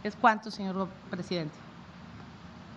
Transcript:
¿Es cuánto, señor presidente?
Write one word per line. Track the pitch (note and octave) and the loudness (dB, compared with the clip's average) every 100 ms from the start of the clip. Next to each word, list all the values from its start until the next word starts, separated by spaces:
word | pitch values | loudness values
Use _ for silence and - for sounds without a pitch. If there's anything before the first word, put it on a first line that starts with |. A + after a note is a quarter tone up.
¿Es | G#3 - | -4 6
cuánto, | A#3+ G#3+ A3 | 8 8 4
señor | G3+ F#3+ F#3 F#3 - - | -4 -2 0 -2 -4 -6
presidente? | F3+ F3 F3+ D#3 - - - - - - - - - - - - | -4 0 0 0 -4 -14 -16 -16 -16 -14 -14 -14 -14 -14 -14 -14